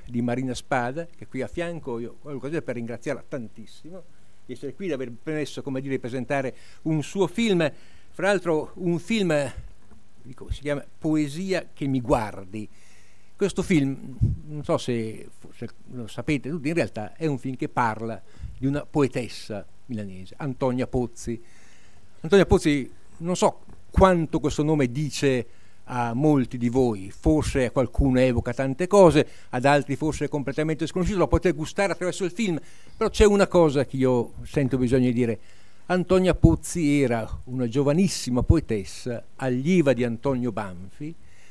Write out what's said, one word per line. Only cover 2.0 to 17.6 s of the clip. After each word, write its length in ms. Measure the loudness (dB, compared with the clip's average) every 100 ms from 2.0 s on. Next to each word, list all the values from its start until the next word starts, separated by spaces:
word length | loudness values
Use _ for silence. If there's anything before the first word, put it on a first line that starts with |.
| -6 -10
ho 80 | -10
l'occasione 320 | -8 -4 -4
per 120 | -4
ringraziarla 500 | -6 -6 -6 -6 -6 -6
tantissimo 760 | -8 -8 -12 -14 -14 -14 -14 -14 -16 -16 -14
di 80 | -12
essere 220 | -10 -10
qui, 120 | -6 -4
di 60 |
aver 180 | -4 -6
permesso, 520 | -8 -6 -4 -4 -6
come 180 | -6 -4
dire, 140 | -2
di 60 | -4
presentare 540 | -2 -6 -2 -2 -2 -6 -12 -6
un 200 | 0 0
suo 240 | 0 0 0
film, 440 | 2 2 4 2 -2 -12 -14 -14
fra 160 | -2 2
l'altro 460 | 2 2 0 -2 -4
un 220 | 0 0
film, 360 | 0 2 2 2 0 -6 -12 -12 -14 -14 -14 -14
dico, 280 | -12 -12 -8
si 100 | -6
chiama 240 | -4 -4 -6 -4
Poesia 680 | 0 2 0 -2 -2 -2 -4
che 140 | -4 -2
mi 140 | 0
guardi. 680 | 2 2 0 -6 -10 -10 -10 -12 -14 -14 -14 -14 -14
Questo 280 | -4 -2 0
film, 540 | 2 2 2 -2 -8 0 0 0 -6
non 180 | -8
so 120 | -2 -2
se, 520 | 0 -2 -4 -8 -14 -14 -14
se 140 | -12 -12 -12 -12
lo 140 | -12 -10
sapete 440 | -6 -2 -2 -2
tutti, 180 | -4 -2
in 60 |
realtà 400 | 0 0 -4 -8
è 120 | -4 -2
un 120 | -2
film 180 | -4
che 120 | -6